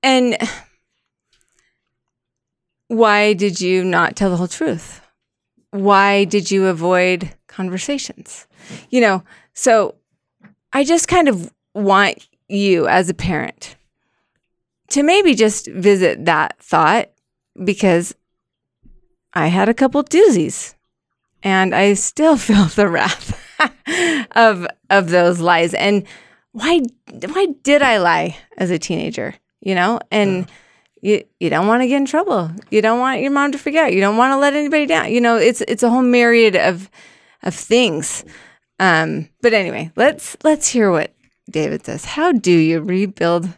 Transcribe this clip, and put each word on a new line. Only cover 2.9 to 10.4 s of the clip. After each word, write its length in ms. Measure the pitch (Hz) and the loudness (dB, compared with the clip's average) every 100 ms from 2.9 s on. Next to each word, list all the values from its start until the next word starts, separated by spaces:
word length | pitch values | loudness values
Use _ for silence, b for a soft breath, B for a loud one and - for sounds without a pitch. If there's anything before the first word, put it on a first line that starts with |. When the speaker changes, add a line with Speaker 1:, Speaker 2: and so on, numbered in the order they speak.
| 226 226 208 208 | 2 2 4 2
Speaker 1:
did 280 | 196 202 185 | 0 -2 -2
you 240 | 185 185 | -2 -2
not 320 | 185 175 170 - | 0 0 0 -2
tell 140 | 196 | -2
the 60 | 175 | -2
whole 120 | 180 | -4
truth? 520 | - 320 170 - - _ _ _ _ _ _ _ | -4 -6 -6 -10 -20 _ _ _ _ _ _ _
Why 540 | 196 196 196 196 202 | -4 2 4 4 2
did 260 | 196 208 170 | 0 -2 0
you 160 | 196 190 | 0 0
avoid 640 | 170 170 180 180 180 180 - _ | 0 0 2 2 -2 -6 -16 _
conversations? 1000 | - 185 180 - 285 - - - - _ B B B B | -10 -8 -8 -6 -8 -8 -16 -20 -20 _ B B B B
You 100 | 247 | 2
know, 240 | 226 190 b b b | 2 0 b b b
so 440 | - - 330 302 - _ _ _ _ | -4 2 2 0 -6 _ _ _ _